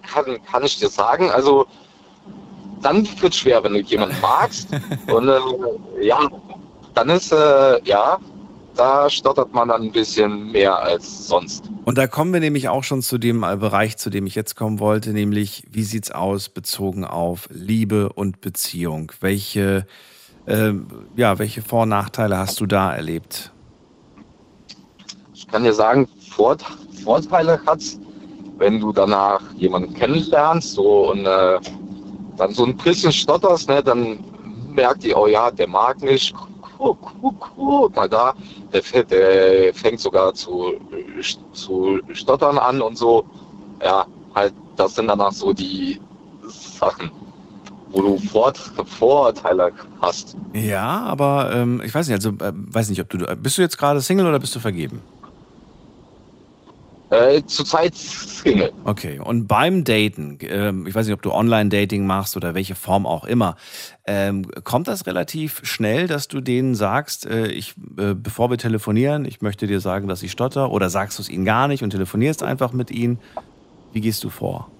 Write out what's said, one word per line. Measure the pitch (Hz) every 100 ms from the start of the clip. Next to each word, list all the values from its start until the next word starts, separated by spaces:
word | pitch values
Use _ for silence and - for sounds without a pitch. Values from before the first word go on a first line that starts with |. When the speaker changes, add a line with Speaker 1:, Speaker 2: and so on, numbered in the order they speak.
Speaker 1:
kann, | - 143 135 120 -
kann | 123
ich | 139 -
dir | 104
sagen. | - 107 151 180
Also | 113 139 139 127 - - _ _ _ - - - - - -
dann | 139 185 220 -
wird's | 180 -
schwer, | 131 117
wenn | 101
du | 104
jemanden | 98 104 101 92
magst. | 95 139 220 - - 147 -
Speaker 2:
<laughs> | 143 -
Speaker 1:
Und, | 113 131
äh, | 135 131 123 - - 90 92
ja, | 104 123 147 - - - - - -
dann | - 123
ist, | 175 -
äh, | 156 151 139 135 120
ja, | 92 101 123 190 - - - - - -
da | 123 139 143
stottert | - 135 139 127
man | 120 117
dann | 113
ein | 110
bisschen | 110 107 110 104 104 107
mehr | 110 98 90
als | 73 85 - - -
sonst. | 87 85 - - -
Speaker 2:
Und | - 127
da | 131
kommen | - 165
wir | 180
nämlich | 156 147 127
auch | 127
schon | 131 135
zu | 123 123
dem, | 117 117
äh, | 90 101
Bereich, | 107 101 110 -
zu | -
dem | 98 98
ich | 107
jetzt | 107 -
kommen | 110 107
wollte, | 107 107 110
nämlich | 107 104 104 101 - -
wie | 107
sieht's | 104 110 104
aus | - 95 98 -
bezogen | - - - 98 92
auf | 92 85 85 87 -
Liebe | 85 92 113 107 107 101
und | - 98 92
Beziehung? | 95 87 - 87 85 78 80 -
Welche, | 95 101 101 104 98 98 98 - - - - _ -
ähm, | 107 107 101 - 52 52 113
ja, | 117 95
welche | - -
Vor- | 107 120
und | 113
Nachteile | 101 101 - 107 95
hast | 95 -
du | 104
da | 101 95
erlebt? | 65 78 80 - - - _ - _ _ _ _ - - _ _ _ _ - _ _ - - -
Speaker 1:
Ich | - -
kann | 110
dir | 120
sagen, | 107 110 131 127 _ -
Vort-, | - 110 151 - - - 95
Vorteile | 101 139 151 180 165 156 -
hat's, | 160 - - - - - - - -
wenn | 101 110
du | 107
danach | 98 98 98 98 98 98 90
jemanden | 90 92 92
kennenlernst, | - 120 156 - 151 151 165 -
so, | - 98 104 90
und, | 95 98
äh, | 95 92 92 92 - - - - - - -
dann | 95
so | 107 123
ein | 110
bisschen | - 123 165
stotterst, | 151 - 170 196 170 139
ne, | 143
dann | 135 120 117 107 - - - 110 120
merkt | 135 123 139
die, | 113
oh | - 107
ja, | 107 120
der | 101 87
mag | 92 117 131
mich, | 135 135 - - - - - -
guck, | 262 - - 196
guck, | 262 202 - -
guck | 277 285 220 190
mal | 95
da, | 110 123 - - - -
der | 98
fä-, | - 123
der | 117 92 95 95 95 95 92
fängt | - 113 -
sogar | 98 92 95
zu, | 92 - 90 90 - - 87 92 92 95 - -
zu | - 98 92 92 95 -
stottern | - - 135 147 143
an | 120 135
und | 113 120
so. | 117 117 - - - - - -
Ja, | 92 95 90 - -
halt, | 104 101 98 - -
das | 95 -
sind | 113
danach | 104 101
so | 98 98
die | 95 92 95 90 - - - - - 110
Sachen, | - - - 98 - 87 - - - - - - - -
wo | 95
du | 101 98
Vor-, | 101 107 127 - - - -
Vorurteile | - 117 143 127 104 90 92 90 - - -
hast. | 90 - - 95 -
Speaker 2:
Ja, | 107 107 98 113 185
aber, | 233 156 143 139 135
ähm, | 120 120 123
ich | -
weiß | 143 165
nicht, | 101
also, | 110
äh, | 98 95
weiß | 87 98 113 107
nicht, | 92
ob | 87
du, | 90 87 92
bist | 135 160
du |
jetzt | 175 -
gerade | 143 143
Single | 131 190 180
oder | 143
bist | - 120
du |
vergeben? | 113 90 73 - - - - - - - - - - - - - - _ _ _ - - - - _
Speaker 1:
Äh, | 113 127 147 -
zurzeit | - 143 160 170
Single. | - - - - - 139 104 85 - -
Speaker 2:
Okay, | 101 82 69
und | - 117 101
beim | 110 160 190
Daten, | 139 110 107 - 73 71
ähm, | - 98 104 95 87
ich | 107
weiß | 107
nicht, |
ob | 98
du | -
Online-Dating | - 117 113 104 101 101 101 98
machst | 98 95 98
oder | 87
welche | 85 95
Form | 90 - 98 80
auch | 82 -
immer, | 120 95 - - - - _ -
ähm, | 101 98 98 95 -
kommt | - 123 190
das | 196 -
relativ | 92 - 160 156 -
schnell, | 123 - 107 123 175
dass | 147 -
du | 139
denen | 127 127 131
sagst, | 117 101 127 147 - -
äh, | 113 110
ich, | 78 107 - - 76
äh, | 101
bevor | 98 110 - 120
wir | 120
telefonieren, | 117 110 110 107 135 151 131
ich | 120
möchte | 107 101 104
dir | 101
sagen, | 95 95 98
dass | 92
ich | 90
stotter, | - 127 139 131
oder | 101 92
sagst | 95 101 -
du's | 95
ihnen | 92
gar | 95 110 143
nicht | 139
und | 107
telefonierst | 98 92 104 135 156
einfach | - 131 127
mit | 127 120
ihnen? | 117 120 120 - - - _ _ _ -
Wie | 110
gehst | 110 104
du | -
vor? | - 95 90 -